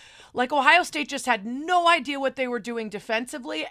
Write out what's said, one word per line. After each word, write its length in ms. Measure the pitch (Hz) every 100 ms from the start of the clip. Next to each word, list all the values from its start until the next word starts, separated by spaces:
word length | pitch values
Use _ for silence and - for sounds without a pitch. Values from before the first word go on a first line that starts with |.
| - - -
like 200 | 233 247
Ohio 320 | 294 269 339
State 240 | 339 311 -
just 180 | 277 262
had 180 | 226
no 440 | 208 254 320 359 339
idea 320 | 339 262 277
what 160 | 262 262
they 100 | 254
were 140 | 240
doing 280 | 214 233 214
defensively 800 | 208 - 226 247 294 269 311 -